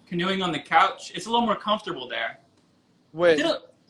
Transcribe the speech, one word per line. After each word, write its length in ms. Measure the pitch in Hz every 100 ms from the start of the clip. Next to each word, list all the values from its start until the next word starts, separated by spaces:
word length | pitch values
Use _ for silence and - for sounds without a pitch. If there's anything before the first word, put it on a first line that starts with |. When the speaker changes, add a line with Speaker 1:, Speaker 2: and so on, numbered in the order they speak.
| -
Speaker 1:
Canoeing 360 | 175 185 190
on 100 | 180
the 60 | 147
couch. 540 | - 160 190 - -
It's 100 | 180 202
a 40 |
little 160 | 233 226
more 100 | 190
comfortable 520 | - 170 190 147 120
there. 320 | 117 113 - _ _ _ _ _ _ _
Speaker 2:
Wait. 220 | 160 175 165
Speaker 1:
We 40 |
did 80 | 330
a, 80 | 302 - _ _